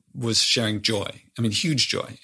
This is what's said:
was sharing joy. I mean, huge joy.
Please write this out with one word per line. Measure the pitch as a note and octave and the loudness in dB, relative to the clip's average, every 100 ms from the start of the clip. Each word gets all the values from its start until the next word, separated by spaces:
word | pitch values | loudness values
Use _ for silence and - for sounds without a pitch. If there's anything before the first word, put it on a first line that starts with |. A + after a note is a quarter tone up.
| _ | _
was | C3+ A#2 A2 | -4 0 2
sharing | - B2+ A2 G#2 | 2 2 2 0
joy. | G#2 G#2+ F#2+ - - - | 0 -2 -4 -10 -12 -2
I | |
mean, | A2+ | 0
huge | G#2 E3+ C#3 - | 2 2 2 2
joy. | - - - | -2 -6 -6